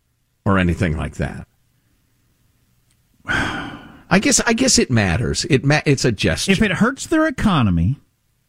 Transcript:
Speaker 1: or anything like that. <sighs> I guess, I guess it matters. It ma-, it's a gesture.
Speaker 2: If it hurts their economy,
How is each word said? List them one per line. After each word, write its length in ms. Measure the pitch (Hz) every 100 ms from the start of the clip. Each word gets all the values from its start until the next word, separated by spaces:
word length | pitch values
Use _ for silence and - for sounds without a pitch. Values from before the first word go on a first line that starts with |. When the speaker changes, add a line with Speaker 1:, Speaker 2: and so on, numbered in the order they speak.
| _ _ _ _
Speaker 1:
or 140 | 98 95
anything 380 | 87 80 90 76
like 180 | 76 -
that. 320 | 67 - - _ _ _ _ _ _ _ _ _ _ _ _ _ _ _ _ _
<sighs> 20 | -
I 920 | - - - - - - - - 180
guess, 200 | 285 -
I 120 | 233
guess 240 | 233 254 240
it 120 | 202
matters. 540 | 113 98 80 71 76 -
It 160 | 139
ma-, 180 | 139 147 -
it's 180 | 135
a 80 | 139
gesture. 400 | 104 95 80 -
Speaker 2:
If 100 | 190
it 100 | 214
hurts 340 | 165 226 269 -
their 200 | 320 320
economy, 680 | 262 214 165 107 85 87 143 _ _ _ _